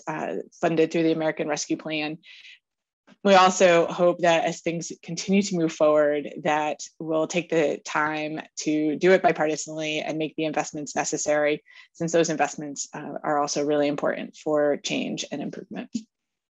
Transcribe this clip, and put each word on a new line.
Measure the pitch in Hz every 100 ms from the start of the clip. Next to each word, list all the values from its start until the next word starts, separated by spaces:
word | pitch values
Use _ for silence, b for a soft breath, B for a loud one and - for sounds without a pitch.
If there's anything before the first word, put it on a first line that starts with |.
| -
uh, | 156 - 190 - -
funded | 170 165 160
through | 170
the | 160
American | 160 156 151 156
Rescue | 147 - 160
Plan. | 156 156 151 165 B B B B _ _ _ _ _ _
We | 202 190
also | 185 196 190 170 165
hope | 175 175 175
that | 175 165
as | - 170
things | - 170 160 -
continue | - 165 - 196
to | 202 180
move | 160
forward, | 160 151 151 147 147 143 -
that | 160 151 151 - - -
we'll | 160 160 160
take | 175 165
the | 165 143 143 -
time | 156 151 156 151 156 - -
to | - 156 156 151
do | 175
it | 185
bipartisanly | 175 165 156 151 - 156 156 151 -
and | 156
make | 156 -
the |
investments | 156 151 160 156 147
necessary, | - 151 151 151 151 147 151 B B B
since | - 170
those | 165 165
investments, | 156 147 - 151 139 -
uh, | 156 143 139
are | - 147
also | 143 151
really | 143 147 147
important | 147 143 - - -
for | - 151 147 143
change | - 143 - 151 -
and | 147
improvement. | - - - - 247 220 220 _ _ _ _